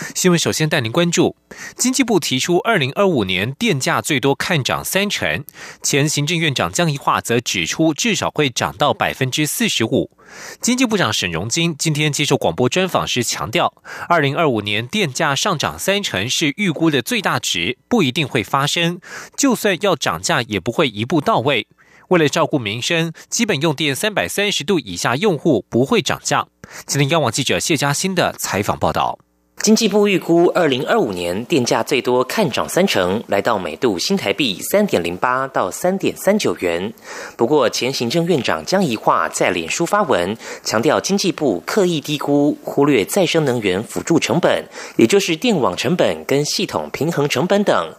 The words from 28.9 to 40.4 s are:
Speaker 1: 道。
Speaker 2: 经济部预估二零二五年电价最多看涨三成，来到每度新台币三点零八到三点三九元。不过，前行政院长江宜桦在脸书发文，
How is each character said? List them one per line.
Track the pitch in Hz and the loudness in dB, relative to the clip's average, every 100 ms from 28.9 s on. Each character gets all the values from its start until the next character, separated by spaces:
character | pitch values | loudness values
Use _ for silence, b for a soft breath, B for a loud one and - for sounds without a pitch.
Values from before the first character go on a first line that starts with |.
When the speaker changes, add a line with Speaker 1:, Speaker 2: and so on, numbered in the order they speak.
Speaker 1:
道。 | 76 64 - _ _ _ - | 0 -2 -4 _ _ _ -2
Speaker 2:
经 | - | 2
济 | 214 220 | 4 4
部 | 202 208 | 2 2
预 | 185 | 2
估 | - 170 175 | 2 4 4
二 | - 160 | 4 2
零 | 127 | 2
二 | 151 226 | 0 0
五 | 135 | 0
年 | 90 87 92 | -2 -4 -4
电 | 120 156 | 0 0
价 | 117 127 | 2 0
最 | 113 131 | 0 0
多 | 127 123 | 2 2
看 | 127 - 170 | 0 0 0
涨 | 104 78 | 0 0
三 | - | 2
成， | 196 104 90 104 - | 2 2 2 0 0
来 | 101 | 0
到 | 110 107 | 0 -2
每 | 85 76 | -4 -2
度 | 127 90 | 0 0
新 | - 196 | 0 -2
台 | 101 | 0
币 | - 131 85 | 0 -2 -4
三 | - 196 | -2 0
点 | 208 101 | 2 0
零 | 85 90 | -2 -2
八 | 131 127 135 | -2 -2 -2
到 | 139 98 | -2 -2
三 | - 180 190 | -2 -2 -2
点 | 156 - | -2 -2
三 | - 208 | 0 2
九 | 113 87 | 0 -2
元。 | 90 85 101 - B B B - | -2 -2 -4 -10 B B B -2
不 | 117 | 2
过， | 151 113 | 4 2
前 | - 120 | 0 -2
行 | 139 117 | -2 -2
政 | 170 170 | 0 2
院 | 160 | 0
长 | 110 80 78 | 0 -2 0
江 | 190 | 0
宜 | 170 107 | 0 0
桦 | - 123 80 | 0 0 0
在 | - 135 | 0 0
脸 | 87 80 | 0 -4
书 | - 170 | -4 -2
发 | 208 | 0
文， | 175 98 87 113 | 2 0 0 -4